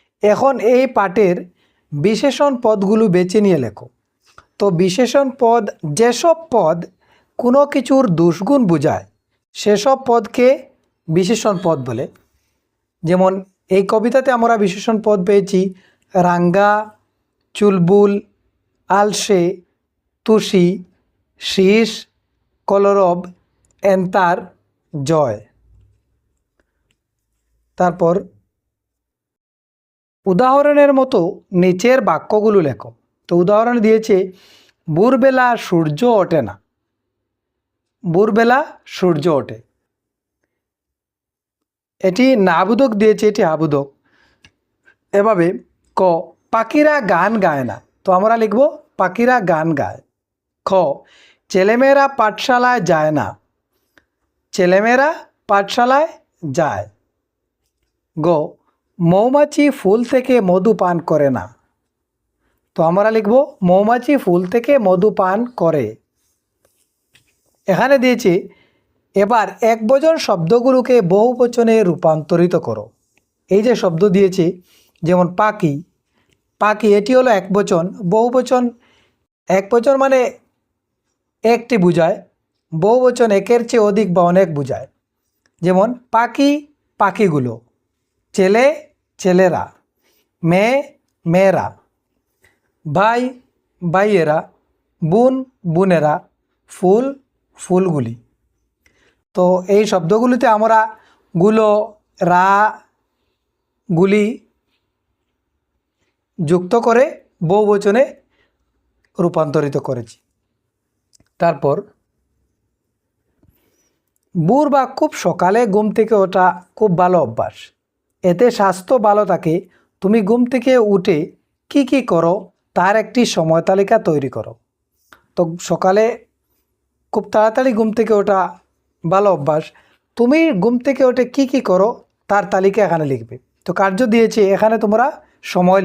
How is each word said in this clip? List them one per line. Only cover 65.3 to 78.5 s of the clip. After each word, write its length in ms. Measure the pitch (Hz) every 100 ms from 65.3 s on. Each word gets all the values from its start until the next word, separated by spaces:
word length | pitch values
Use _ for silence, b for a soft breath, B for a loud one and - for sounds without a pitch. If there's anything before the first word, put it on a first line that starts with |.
| 202 240 -
করে। 240 | 165 156 110 113 _ _ _ _ _ _ _ _ _ _ _ _ _ _ _ _ -
এখানে 280 | 185 254 277
দিয়েছি, 300 | 254 240 208 180 - b b b b b _ 196
এবার 320 | 202 233 226 - 226
এক 80 | 226 220
বচন 280 | 269 320 320 -
শব্দগুলোকে 680 | 190 160 240 247 254 247 247 175
বহু 160 | 196 240 247
বচনে 360 | 240 240 226 220 185
রূপান্তরিত 640 | 156 160 156 147 170 175 175 -
করো। 180 | 110 104 _ _ _ _ _ -
এই 100 | 196 226
যে 80 | 220
শব্দ 260 | 190 160 208 180
দিয়েছি, 300 | 196 185 170 185 b b b b
যেমন 240 | 160 180 175 180
পাখি, 340 | 214 208 165 143 - _ _ _ _ _ _ -
পাখি 260 | 208 214 214 202
এটি 140 | 202 254
হলো 120 | 254 202
এক 60 | 185 196
বচন। 280 | 202 175 180 - 175
বহু 140 | 220 240 254
বচন, 280 | 247